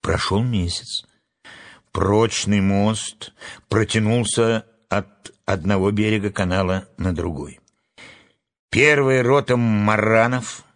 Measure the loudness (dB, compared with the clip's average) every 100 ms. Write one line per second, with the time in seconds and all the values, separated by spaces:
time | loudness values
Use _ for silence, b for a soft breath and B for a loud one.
0 | -2 -4 -2 -2 0 -2 -4 -6 -8 -12
1 | -12 _ _ _ B B B B _ -4
2 | 0 2 2 -2 0 0 2 2 0 -2
3 | -8 -16 -20 _ B B _ -2 0 0
4 | 0 0 0 0 0 0 -4 _ _ -4
5 | -4 _ -20 -18 -4 -4 0 0 0 2
6 | 0 0 -2 -2 -2 0 0 -2 -6 -6
7 | -4 -2 -4 -6 -12 -16 _ _ _ B
8 | B B B B _ _ _ 2 4 4
9 | 4 2 4 2 2 0 2 2 2 2
10 | 4 4 2 0 -6 -16 -20